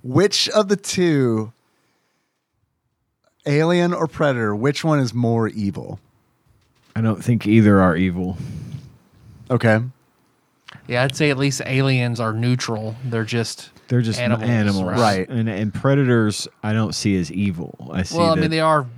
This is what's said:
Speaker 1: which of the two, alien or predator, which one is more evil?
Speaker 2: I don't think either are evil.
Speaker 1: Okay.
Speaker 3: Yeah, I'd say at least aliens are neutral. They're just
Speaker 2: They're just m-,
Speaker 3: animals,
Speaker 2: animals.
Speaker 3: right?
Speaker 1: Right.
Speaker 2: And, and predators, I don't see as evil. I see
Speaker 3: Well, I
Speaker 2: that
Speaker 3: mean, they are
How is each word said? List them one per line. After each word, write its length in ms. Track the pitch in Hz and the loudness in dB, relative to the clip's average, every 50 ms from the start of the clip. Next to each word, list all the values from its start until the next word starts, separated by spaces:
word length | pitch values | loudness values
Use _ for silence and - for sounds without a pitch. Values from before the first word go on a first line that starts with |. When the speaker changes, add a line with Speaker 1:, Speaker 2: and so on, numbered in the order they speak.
Speaker 1:
which 460 | - 127 127 165 190 202 - - - - | -10 0 2 2 2 2 2 -2 -2 0
of 200 | - 214 214 196 | 0 0 0 0
the 80 | 208 | -2
two, 720 | 196 - - - 190 180 170 156 139 131 120 113 110 110 113 _ _ _ _ _ _ _ _ _ _ _ _ _ _ _ _ _ _ _ _ _ _ _ _ _ _ _ _ _ _ _ _ _ _ _ _ _ _ _ | -4 -4 -6 -2 0 0 2 2 2 2 2 0 -2 -4 -6 _ _ _ _ _ _ _ _ _ _ _ _ _ _ _ _ _ _ _ _ _ _ _ _ _ _ _ _ _ _ _ _ _ _ _ _ _ _ _
alien 480 | 151 143 147 160 165 175 175 175 175 175 | 0 0 2 2 2 2 2 2 0 0
or 140 | - 170 | -2 -4
predator, 480 | 147 - - 165 143 131 120 113 107 104 | -6 -2 -2 0 0 0 0 -2 -2 -2
which 280 | 104 117 143 143 - - | -2 -2 -2 -2 -2 0
one 160 | 165 151 143 | 0 2 2
is 140 | 131 117 101 | 0 0 -2
more 340 | 120 120 117 117 113 113 | -2 0 0 2 0 0
evil? 520 | 107 - 110 104 98 80 - 62 - - 101 _ _ _ _ _ _ _ _ _ _ _ _ _ _ _ _ _ _ _ | -2 -2 -4 -4 -4 -4 -6 -12 -12 -14 -16 _ _ _ _ _ _ _ _ _ _ _ _ _ _ _ _ _ _ _
Speaker 2:
I 60 | 110 | 0
don't 220 | 113 113 107 - - | 0 0 0 0 0
think 240 | - 120 107 - | 0 0 0 2
either 320 | 104 110 113 104 104 101 98 | 4 6 6 8 8 8 6
are 140 | 95 92 80 | 6 4 4
evil. 420 | 85 95 92 87 90 90 92 95 - - - - - - - - - - - - _ _ _ _ _ _ - - - - - | 2 0 -2 -2 -4 -6 -6 -6 -8 -10 -12 -12 -12 -12 -12 -14 -16 -16 -20 -20 _ _ _ _ _ _ -20 -20 -20 -6 -2
Speaker 1:
Okay. 300 | 127 117 - 117 110 110 123 127 - _ _ _ _ _ _ _ _ _ _ _ _ _ _ - - - _ | -2 2 4 4 4 4 0 -4 -10 _ _ _ _ _ _ _ _ _ _ _ _ _ _ -20 -20 -20 _
Speaker 3:
Yeah, 160 | - 123 120 131 | -4 -2 0 0
I'd 120 | 139 135 | 0 0
say 140 | - 156 147 | 0 0 0
at 80 | 139 | 2
least 240 | 127 139 143 131 - - | 0 0 -2 -2 -4 -6
aliens 540 | - 131 131 135 135 131 127 123 120 117 113 | -2 0 0 2 2 2 2 0 -2 -2 -2
are 140 | 117 110 110 | -4 -4 -2
neutral. 600 | 113 117 123 123 123 - - 117 107 110 110 110 120 131 | 0 0 0 0 0 -2 -4 -6 -4 -6 -8 -8 -8 -8
They're 180 | 123 117 113 113 | -4 -4 -4 -4
just 460 | 110 120 117 113 - - - - - _ - _ | -2 -2 -2 -2 -4 -8 -14 -18 -20 _ -20 _
Speaker 2:
They're 140 | _ 123 123 | _ 0 0
just 180 | 113 113 107 123 | 2 0 -2 -2
m-, 120 | 123 113 | 0 -2
Speaker 3:
animals, 180 | 120 117 110 120 | -2 0 0 0
Speaker 2:
animals. 340 | 120 110 104 104 98 95 92 | 0 2 2 2 0 0 -2
Speaker 3:
right? 160 | 90 107 117 | -2 0 2
Speaker 1:
Right. 300 | 117 107 101 95 92 - | 2 2 2 0 -2 -4
Speaker 2:
And, 180 | 131 117 113 113 | -4 -4 -2 -2
and 240 | 101 92 110 104 - | -4 -4 -4 -4 -6
predators, 760 | - - 135 139 143 139 123 123 117 110 107 101 - - - _ _ - | -2 0 2 2 2 4 4 4 4 2 2 -2 -4 -8 -12 _ _ -4
I 100 | 107 107 | -2 0
don't 200 | 113 110 92 - | 0 -2 -2 -4
see 220 | - - 107 98 | -2 0 0 0
as 140 | 92 87 76 | 0 -2 -4
evil. 580 | - 90 104 101 87 82 80 - - - 60 64 - | -4 -2 -2 -2 -2 -4 -10 -12 -14 -16 -16 -8 -4
I 100 | 185 185 | -4 -4
see 140 | - 165 | -4 0
Speaker 3:
Well, 140 | 165 170 165 | 0 2 2
I 40 | 160 | 2
Speaker 2:
that 60 | 160 | 2
Speaker 3:
mean, 100 | 160 156 | 0 0
they 80 | 160 160 | 0 0
are 280 | 160 160 156 147 135 120 117 | 2 2 2 2 0 -4 -12